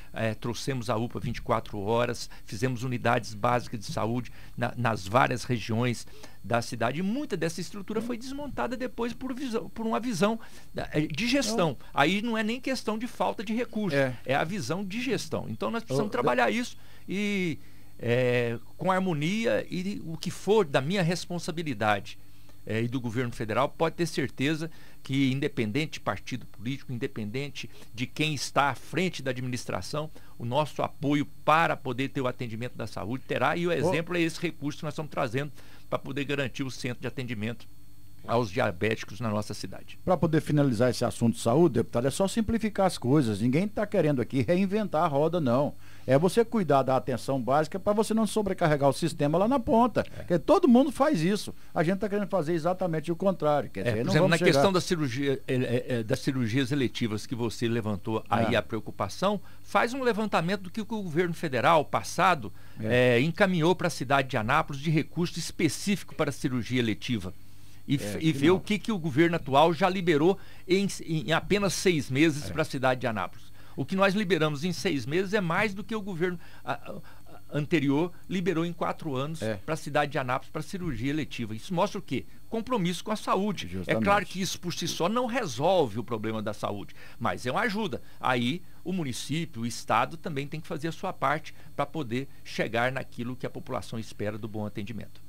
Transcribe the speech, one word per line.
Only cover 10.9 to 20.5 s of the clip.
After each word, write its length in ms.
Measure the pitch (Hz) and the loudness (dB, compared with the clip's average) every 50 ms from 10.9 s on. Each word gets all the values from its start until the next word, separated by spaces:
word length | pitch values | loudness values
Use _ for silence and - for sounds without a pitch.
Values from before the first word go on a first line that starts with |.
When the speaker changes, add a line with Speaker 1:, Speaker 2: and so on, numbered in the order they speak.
| - | 0
Speaker 1:
eh, 160 | 156 151 156 | 0 0 0
de 180 | 156 143 214 | 0 0 0
gestão. 440 | 240 240 285 262 208 220 226 180 160 | 2 2 2 2 2 2 2 2 2
Speaker 2:
Então 180 | 127 - - - - | 0 -2 -8 -2 2
Speaker 1:
Aí 300 | - 139 156 190 208 208 | 4 4 4 4 2 2
não 160 | 240 226 220 | 0 0 0
é 60 | 220 | 0
nem 160 | 214 233 262 | 0 -2 -2
questão 360 | - - 262 233 - - 214 | -2 -2 -2 -2 -2 -2 -2
de 120 | 226 226 240 | -2 -4 -6
falta 340 | - - 185 196 196 - 220 | -4 -2 0 0 0 -2 -4
de 100 | 190 220 | -2 -2
recurso, 440 | 226 247 - - 214 214 190 143 | -2 -2 -2 -2 -2 0 2 4
Speaker 2:
É. 200 | 139 135 131 123 113 - | 4 2 2 0 -2 -2
Speaker 1:
é 100 | - 131 | 0 0
a 80 | 143 165 | 2 0
visão 400 | 160 196 208 135 110 156 185 208 | 0 -2 -4 -2 -2 -2 -2 -2
de 180 | 190 185 233 247 | -4 -4 -4 -2
gestão. 440 | 269 220 175 - - - 101 90 95 | -2 -2 -2 -2 -2 -4 -4 -2 -4
Então 240 | 107 - - 214 220 | -4 -4 -2 -2 -2
nós 100 | 233 226 | -4 -4
precisamos 260 | - 127 139 - 208 | -2 0 0 0 0
Speaker 2:
Ô, 20 | - | 0
Speaker 1:
trabalhar 400 | 240 254 - 247 247 240 233 208 | 0 2 2 4 4 4 4 2
isso 240 | 226 247 - - - - - - - - - | 0 -2 -4 -6 -12 -14 -14 -12 -12 -8 -6
e, 500 | - 196 208 202 202 196 180 175 139 - - - - - - - - - - | -4 -2 0 0 0 0 0 0 -2 -4 -8 -12 -12 -12 -12 -12 -10 -4 0
é, 560 | 117 117 127 127 123 123 123 120 117 117 117 - - - - | 2 2 4 4 4 2 2 2 0 -2 -4 -6 -10 -8 -4
com 120 | 156 180 | 0 0
harmonia 760 | 185 185 190 185 170 143 147 160 202 220 226 233 226 - - - | 2 2 2 0 0 0 0 0 0 0 0 2 0 0 0 -2
e 300 | - 175 185 196 208 - - | -4 -4 -2 -4 -4 -6 -6
o 100 | 156 165 | -8 -8
que 140 | 160 - 180 | -6 -4 -6
for 340 | - - - - | -6 -2 2 4